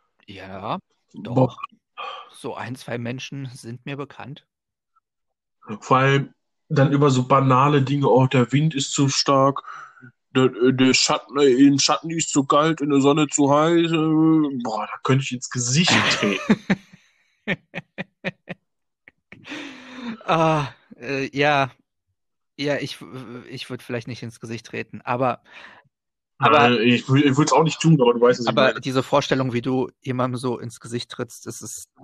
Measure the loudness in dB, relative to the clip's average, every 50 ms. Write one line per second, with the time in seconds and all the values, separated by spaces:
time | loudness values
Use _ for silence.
0 | _ _ _ _ _ -20 -20 -18 -16 -16 -14 -12 -10 -8 -10 -10 -10 _ _ _
1 | _ _ -20 -16 -12 -4 0 0 0 0 -2 -8 -16 -16 _ _ _ _ _ -16
2 | -14 -14 -16 -16 -20 -20 -20 -14 -12 -10 -10 -8 -10 -10 -12 -12 -10 -10 -10 -8
3 | -8 -8 -10 -10 -12 -12 -12 -12 -12 -12 -14 -16 -16 -16 -16 -14 _ -12 -12 -10
4 | -12 -14 -14 -18 -18 -18 -18 -20 _ _ _ _ _ _ _ _ _ _ _ _
5 | _ _ _ _ _ _ _ _ _ _ _ _ _ -16 -16 -14 -2 0 0 2
6 | 2 2 2 0 -2 -4 -12 _ _ _ _ _ _ _ 0 2 2 2 2 2
7 | 2 2 2 0 0 2 2 2 4 4 4 4 4 2 2 2 0 0 -2 0
8 | 2 2 4 4 4 4 2 0 0 2 0 0 0 0 -2 -4 -6 -4 -2 0
9 | 0 0 0 -2 0 2 2 4 2 2 0 -2 -10 -14 -18 -18 -20 -20 _ -20
10 | -20 -20 -20 _ _ _ 0 2 2 2 2 2 2 2 4 4 4 4 4 2
11 | 2 0 0 -2 -4 -6 0 2 4 4 6 6 6 6 6 4 2 0 0 -2
12 | -4 -6 -6 -4 -4 0 0 0 0 2 2 2 4 2 0 -2 -2 0 2 4
13 | 4 4 4 4 2 0 2 2 2 4 4 4 4 4 4 2 2 2 0 0
14 | 0 2 2 4 4 4 4 4 2 0 -2 -4 -4 -4 -4 -6 -6 -8 -10 -6
15 | -2 0 0 0 0 -4 -8 -10 -10 -10 -8 -6 -4 -2 0 0 2 2 2 2
16 | 0 0 -2 -2 -2 -2 -2 -2 0 0 0 0 0 -4 -4 -4 -6 _ -20 _
17 | _ _ _ _ _ _ _ _ _ -8 -8 -8 _ _ -18 -18 -18 _ _ -16
18 | -16 -16 _ _ -12 -12 -12 _ _ -18 -18 -18 _ _ _ _ _ _ _ _
19 | _ -20 _ _ _ _ -20 -20 -18 -16 -16 -14 -14 -16 -18 -20 -20 -20 -20 -16
20 | -14 -14 -14 -12 -4 -2 0 2 2 2 2 0 -2 -4 -8 _ _ _ -20 -16
21 | -10 -8 -6 -6 -6 -6 -2 0 2 2 2 2 0 -2 -4 _ _ _ _ _
22 | _ _ _ _ _ _ _ _ _ _ _ -6 -4 -4 -2 -4 -6 -8 -12 -16
23 | -18 -18 -16 -16 -16 -16 -16 -18 -16 -16 -16 -16 -12 -12 -14 -14 -10 -8 -8 -8
24 | -8 -10 -14 -14 -14 -16 -16 -16 -14 -12 -12 -12 -12 -12 -12 -12 -12 -12 -16 -14
25 | -8 -6 -4 -2 -2 -4 -4 -6 _ _ -20 -20 -20 -20 -20 -20 _ _ _ _
26 | _ _ _ _ _ _ _ 0 2 4 6 6 6 4 4 2 2 2 2 0
27 | 0 2 2 4 4 4 2 2 2 4 4 4 2 2 0 0 4 4 4 6
28 | 4 4 4 4 4 2 2 2 -2 -2 2 2 2 2 0 -2 -6 -2 -2 -2
29 | 0 2 0 0 0 0 -2 -2 -2 -2 -4 -4 -2 -2 -2 -2 -2 -4 -8 _
30 | _ -8 -4 -4 -4 -4 -4 -6 -6 -6 -6 -6 -8 -14 -14 -16 -14 -10 -10 -10
31 | -10 -10 -10 -12 -12 -12 -12 -16 -16 -16 -14 -14 -16 -16 -16 -16 -18 -20 _ _